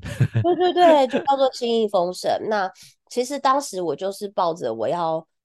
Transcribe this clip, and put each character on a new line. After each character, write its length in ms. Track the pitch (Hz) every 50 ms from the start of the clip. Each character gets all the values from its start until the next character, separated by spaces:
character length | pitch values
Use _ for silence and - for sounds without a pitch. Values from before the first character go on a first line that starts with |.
实 220 | - - - - 131
际- 180 | - - 117
对， 300 | 107 339 359 302 370 359
对， 0 |
对， 340 | - 349 359 330 311 285 269
就 180 | 254 - - -
叫 120 | - 277
做 120 | 269 269 254
轻 200 | 262 - 247 233
易 160 | 233 226 220
丰 260 | 208 - 185 175 180
盛。 180 | 180 - - 165 104 92 110 190
那 200 | 220 208 190 190 - - - - _ _ _ -
其 160 | - 247 254
实 140 | 254 285 277
当 220 | 277 269 262 285
时 200 | 269 - - 185
我 140 | 180 160 143
就 160 | - 185 196
是 160 | 196 - 208 196
抱 240 | 202 - 180 170 160
着 200 | 180 143 120 113
我 140 | 113 107 120
要 360 | 160 175 170 160 160 160 160 _ _ _